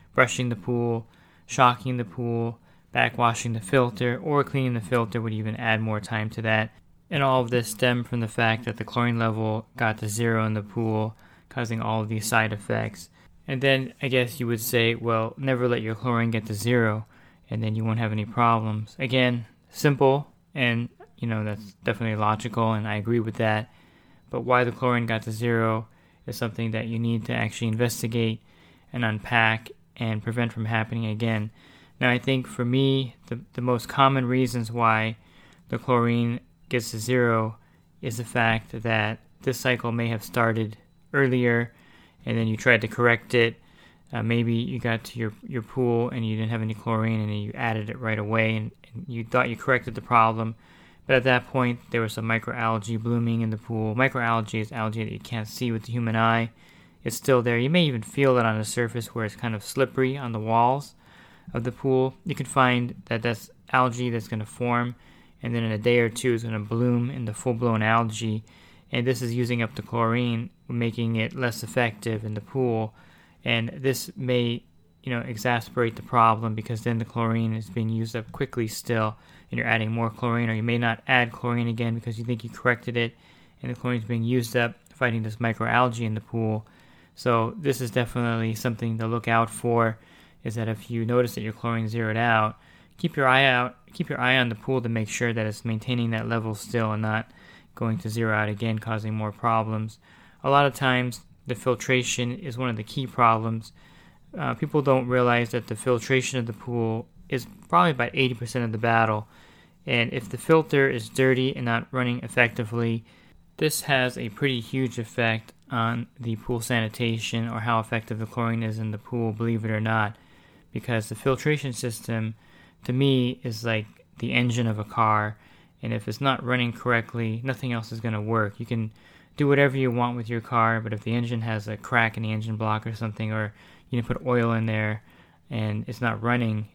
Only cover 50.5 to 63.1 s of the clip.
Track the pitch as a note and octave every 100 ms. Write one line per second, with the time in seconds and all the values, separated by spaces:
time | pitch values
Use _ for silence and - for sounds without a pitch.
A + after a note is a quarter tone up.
50.5 | A2+ - - - - - C3+ C3 B2 -
51.5 | C3+ B2 A#2+ - A#2+ A2 A2+ A2+ A2+ A#2+
52.5 | B2 A2+ A2+ G2+ A2+ A2+ A#2+ A#2 A2+ A2
53.5 | G#2+ - A2 A2 A2 C3 C3 A#2 A2+ A2
54.5 | A2+ G#2+ A#2+ A2 A2+ G#2+ G#2 - A#2 A2
55.5 | - B2 A2+ A2+ A#2+ A#2 A2+ A2+ A2+ A2+
56.5 | - - - - _ - A2 - B2+ A#2+
57.5 | A#2 C3 F3+ D#3+ A#2+ G#2+ - C#3 B2 A2+
58.5 | A2 G#2+ - A#2 A#2 A2 A#2 G#2+ - A#2+
59.5 | G#2+ - C3+ B2+ - C3 C#3 B2 A2 A2
60.5 | A2+ A#2+ C3+ - - - - - - -
61.5 | A#2+ A#2+ - C3+ C3 C3 - F3+ C#3+ C3+
62.5 | C#3 B2+ B2 A#2+ - -